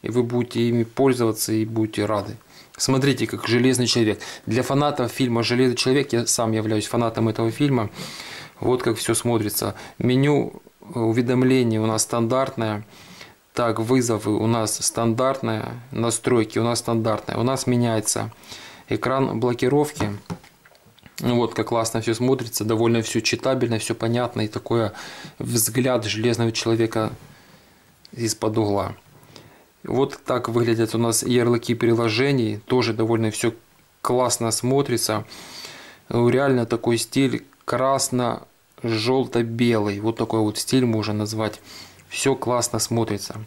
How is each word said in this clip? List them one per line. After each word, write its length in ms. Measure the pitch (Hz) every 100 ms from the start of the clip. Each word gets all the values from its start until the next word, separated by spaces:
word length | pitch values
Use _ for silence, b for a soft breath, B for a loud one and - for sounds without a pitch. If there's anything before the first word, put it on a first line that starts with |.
И 60 | -
вы 120 | 120
будете 480 | 120 120 117 117 117
ими 140 | 117
пользоваться 680 | 113 - 135 123 113 110 -
и 120 | 110 110
будете 400 | 110 110 - 104
рады. 320 | 107 101 104 B B B -
Смотрите, 480 | - 135 139 120 113
как 220 | 104 -
Железный 400 | 117 127 123 120
Человек. 320 | 123 107 98 B B -
Для 160 | 113
фанатов 500 | 123 139 147 135 123
фильма 300 | - 131 117
«Железный 320 | 110 123 131 123
Человек», 380 | 131 135 135
я 140 | 117 117
сам 240 | - 110
являюсь 340 | 110 110 107 101
фанатом 440 | 120 117 113 113
этого 200 | 110 113
фильма, 380 | 113 143 127 104 B B B B B B -
вот 240 | 107 123
как 140 | 123 113
все 180 | - 117
смотрится. 600 | 120 117 104 - 104 - B -
Меню 640 | 117 127 143 143 - - - _
уведомлений 960 | - 117 113 113 120 127 127 131 120 110
у 60 | 110
нас 160 | 110
стандартное. 840 | - 120 113 127 131 123 113 104 - B B B B B _
Так, 260 | - 120 110
вызовы 560 | 113 131 117 107 107 107
у 120 | 113
нас 320 | 117 107 -
стандартные, 1040 | - - 117 113 131 135 117 110 117 120 -
настройки 680 | 110 117 - - 123 110 -
у 40 |
нас 160 | 113 117
стандартные. 580 | - 117 110 107 - -
У 60 |
нас 240 | 117 135 -
меняется 640 | 123 120 110 107 113 110 B B B B B -
экран 520 | 110 - 131 135 110
блокировки. 720 | 123 120 127 143 147 - 104 101 - - - _ - _ _ _ - -
Вот 340 | 120 120 113
как 140 | 113 104
классно 340 | 117 110 113
все 140 | 110 113
смотрится, 500 | 123 131 117 - 107
довольно 360 | 110 117 117
все 200 | 110 113
читабельно, 560 | - 117 131 127 120 110
все 180 | - 117
понятно 460 | 117 120 120 -
и 60 | 107
такое 440 | 107 - 117 110 B B B B -
взгляд 680 | 127 117 110 120 127 123 110
железного 460 | 107 117 117 113
человека 600 | 110 117 113 113 113 110 113 B B B B B B B _ -
из-под 460 | - 113 - 110 110
угла. 380 | 104 101 92 - - B B B B B B _
Вот 360 | - 120 139 - -
так 240 | 123 120
выглядят 460 | 117 117 113 110 113
у 20 |
нас 260 | 117 113
ярлыки 520 | - 123 120 120 - 113
приложений, 840 | 117 117 117 107 139 135 110 104 -
тоже 280 | 127 113
довольно 360 | 110 113 113 110
все 220 | 104 117 - _ _ _ _
классно 500 | - 127 123 - 117
смотрится. 760 | 113 120 139 139 117 - 107 - B B B B B B B _
Ну, 200 | 117 120
реально 360 | 127 139 127 113
такой 320 | 117 - 117
стиль 460 | - 135 135 120 - _ -
красно-желто-белый, 2250 | 120 131 135 - 123 120 117 - _ _ - 117 110 113 131 123 120 113 113 120 113 104 101
вот 160 | 110 113
такой 220 | 110 110
вот 180 | 107 104
стиль 280 | - 131 123
можно 280 | 110 104
назвать. 480 | 104 107 110 107 - B B B B -
Все 260 | - 139 131
классно 440 | - 123 - 110
смотрится. 560 | - 117 110 101 - 110